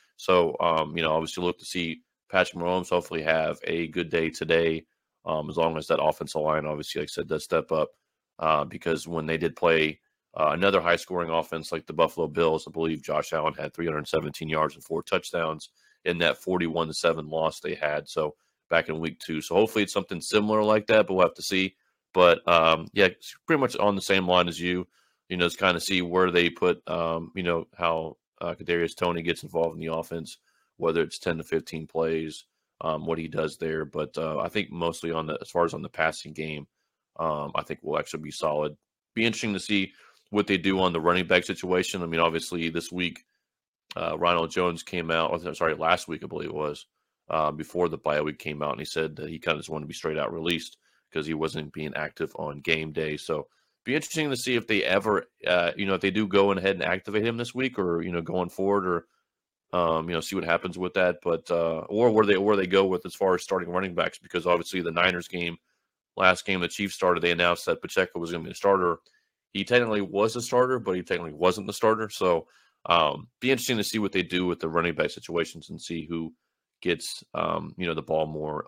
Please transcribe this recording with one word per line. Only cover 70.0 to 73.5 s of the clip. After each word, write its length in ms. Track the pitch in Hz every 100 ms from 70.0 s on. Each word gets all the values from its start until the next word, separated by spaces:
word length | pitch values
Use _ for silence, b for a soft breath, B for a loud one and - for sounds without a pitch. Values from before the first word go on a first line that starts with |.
was 340 | 98 101 113 120
a 60 |
starter, 380 | 117 123 127 127
but 160 | 98 90
he 80 |
technically 300 | 87 90 82
wasn't 340 | 73 87 104 101
the 60 |
starter. 360 | 101 110 110 107
So, 380 | - 92 85 - _ _ _ -
um, 440 | 85 76 69 - -
be 120 | 127